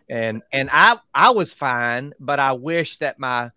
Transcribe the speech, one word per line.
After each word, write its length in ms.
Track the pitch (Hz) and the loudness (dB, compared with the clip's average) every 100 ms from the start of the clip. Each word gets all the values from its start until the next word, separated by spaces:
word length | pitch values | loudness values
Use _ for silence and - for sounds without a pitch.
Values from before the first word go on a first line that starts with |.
| - | -10
and, 320 | 117 113 110 - | -6 -4 -6 -6
and 180 | 135 135 | -4 2
I, 240 | 147 202 233 _ | 6 6 4 _
I 160 | 135 214 | 2 4
was 240 | 226 165 | 4 -2
fine, 600 | - 139 120 120 120 143 - | -4 -4 -2 -2 -4 -8 -12
but 200 | 131 143 | -4 0
I 120 | 135 | 0
wish 440 | 127 143 170 151 - | -2 -4 -4 -4 -6
that 220 | 147 - | -8 -6
my 320 | 131 123 120 | -6 -4 -6